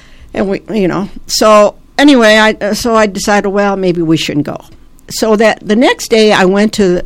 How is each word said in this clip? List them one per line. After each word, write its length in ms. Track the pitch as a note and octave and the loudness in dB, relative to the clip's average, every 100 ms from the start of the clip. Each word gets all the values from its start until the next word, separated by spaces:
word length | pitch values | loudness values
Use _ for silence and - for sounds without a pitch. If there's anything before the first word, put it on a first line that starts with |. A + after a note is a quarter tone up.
| - - - | -20 -20 -12
And 160 | - G3 | -6 -4
we, 120 | G3 - | -6 -6
you 180 | A3 F#3 | -4 -2
know, 220 | D3+ G3 - - | -4 -8 -12 -8
so 500 | - G#3+ G#3+ G#3 - - - | 0 4 4 2 -2 -10 0
anyway, 380 | C#4+ C4+ A3 A3 | 4 4 4 4
I, 160 | G#3+ G#3+ | 2 -2
uh, 120 | G3+ | -4
so 220 | G#3 A#3+ A3+ | -4 -2 0
I 120 | G#3+ | 0
decided, 420 | F#3+ F3 G#3 G3 | -2 -2 -2 -2
"Well, 260 | G3+ G3+ F#3+ | -2 -2 -2
maybe 260 | F#3 F3 | -2 -2
we 160 | D#3+ D#3+ | 0 -2
shouldn't 280 | - D3 C#3 | -2 -6 -6
go." 140 | - - - - - - | -8 -16 -20 -20 -20 -16
So 260 | - A3 A3 | -6 0 2
that 280 | A3 - - | 2 0 -2
the 100 | G#3+ | 0
next 340 | D4 A#4+ - | 0 0 -2
day 220 | A3+ G#3+ | 2 2
I 120 | G3+ F#3 | 2 2
went 280 | G3 G#3+ | 2 0
to, 280 | - G3 F3+ | 0 0 -2